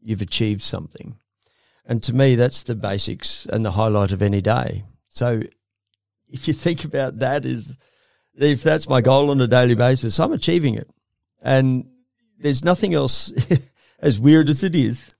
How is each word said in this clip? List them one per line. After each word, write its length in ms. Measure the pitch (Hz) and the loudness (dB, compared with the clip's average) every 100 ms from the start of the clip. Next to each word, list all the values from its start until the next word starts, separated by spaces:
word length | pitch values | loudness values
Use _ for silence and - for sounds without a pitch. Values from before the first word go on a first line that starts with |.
you've 220 | 110 101 | -8 -6
achieved 400 | 98 - 110 101 | -4 -2 -2 -2
something. 540 | - 95 - - - - _ _ _ _ _ _ | -6 -8 -10 -16 -20 -20 _ _ _ _ _ _
And 180 | - 117 | -6 -4
to 120 | 120 | -2
me, 220 | 123 135 120 | 2 4 4
that's 260 | 123 - | 2 -2
the 120 | - | -8
basics 720 | 110 101 101 110 - - - - | -6 -4 -4 -6 -6 -8 -8 -6
and 160 | 110 | -4
the 80 | 107 | -2
highlight 380 | 95 110 104 98 | 0 2 2 0
of 100 | 95 | 0
any 180 | 104 101 | 0 0
day. 440 | 95 123 - 98 - _ _ | 0 -2 -2 -8 -12 _ _
So 340 | - 120 113 - _ _ _ _ _ _ _ _ | -4 -2 -2 -6 _ _ _ _ _ _ _ _
if 200 | 131 - | -8 -6
you 60 | |
think 300 | 139 175 147 | -4 -4 -4
about 340 | 147 139 135 113 | -6 -4 -4 -4
that, 260 | 127 143 | -4 -2
is, 320 | 131 120 - - _ _ _ _ _ | -4 -8 -10 -20 _ _ _ _ _
if 280 | - 147 139 | 0 0 2
that's 260 | 156 156 - | 0 0 0
my 140 | 131 | 2
goal 280 | 117 139 143 | 4 4 4
on 100 | 139 | 2
a 40 | 120 | 4
daily 280 | 127 123 | 4 4
basis, 440 | 117 123 131 113 160 | 4 2 0 0 0
I'm 140 | 277 | 0
achieving 420 | 320 - 175 143 110 | 0 0 0 0 -2
it. 120 | - _ _ _ _ _ | -8 _ _ _ _ _
And 480 | 123 135 131 127 - _ _ _ _ _ | 0 2 2 0 -4 _ _ _ _ _
there's 260 | 147 131 | -2 0
nothing 300 | 165 180 196 | 0 0 0
else, 380 | 156 135 - - 151 - 135 - | 0 0 0 -2 -4 0 0 -2
<laughs> 320 | _ _ _ | _ _ _
as 200 | 151 107 | -2 4
weird 300 | 139 160 147 | 6 6 4
as 140 | 139 | 0
it 100 | 190 | -2
is, 360 | 160 110 123 - _ | 0 -2 -4 -12 _